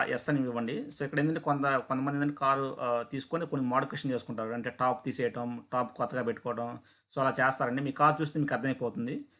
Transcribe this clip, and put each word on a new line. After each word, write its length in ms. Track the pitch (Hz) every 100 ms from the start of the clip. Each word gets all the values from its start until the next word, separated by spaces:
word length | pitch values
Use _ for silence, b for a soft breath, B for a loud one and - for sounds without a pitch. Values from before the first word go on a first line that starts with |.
| 131
ఎస్ 220 | 127 -
అని 80 | 147
ఇవ్వండి. 360 | 127 117 117 165
So, 180 | 285 -
ఇక్కడ 140 | 139 147
ఏంటంటే 200 | 151 160
కొంత, 240 | 151 143 139 135 -
కొంతమంది 280 | 131 135 143
ఏంటంటే 160 | 147
కారు, 420 | 143 135 135 135 -
ఆ, 220 | 127 120
తీసుకొని 440 | 117 135 - 165 165
కొన్ని 200 | 143 127
మోడిఫికేషన్ 380 | 127 135 - 139
చేసుకుంటారు. 400 | 123 - 113 110 117
అంటే 120 | 120
టాప్ 340 | 120 127 123
తీసేయటం, 600 | 135 127 120 120 120 120 -
టాప్ 180 | 127 117 -
కొత్తగా 260 | 120 127
పెట్టుకోవడం. 460 | 117 113 123 113 120 117 b b _
So, 80 | -
అలా 120 | 131 131
చేస్తారండి. 420 | 131 131 131 127
మీ 100 | 139
కారు 240 | 139 147 151
చూస్తే 200 | 151 156
మీకు 140 | 143
అర్థమైపోతుంది. 600 | 123 135 127 120 107 117 196 294 b